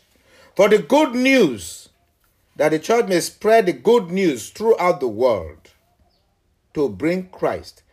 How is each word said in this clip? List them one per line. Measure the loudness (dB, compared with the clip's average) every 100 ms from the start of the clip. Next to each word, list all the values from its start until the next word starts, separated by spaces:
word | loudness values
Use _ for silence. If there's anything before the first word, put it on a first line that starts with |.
| _ _ _ _ _ 0
for | 4
the | 4
good | 4 2 2
news, | 0 2 2 2 -2 -12 -18 -20 _ _ _ _ _ _ -4
that | -2
the | -2
church | 0 -2 0
may | -2
spread | -4 -6 2 2 2
the |
good | -2 2 2 0
news | -2 -2 -2 -10
throughout | -6 0 2 0 0
the | -4
world, | -2 0 0 -6 -16 _ _ _ _ _ _ _ _ _ _ _
to | -4 -4
bring | -2 -4 -4 -8
Christ, | -6 -6 -6 -12 _ _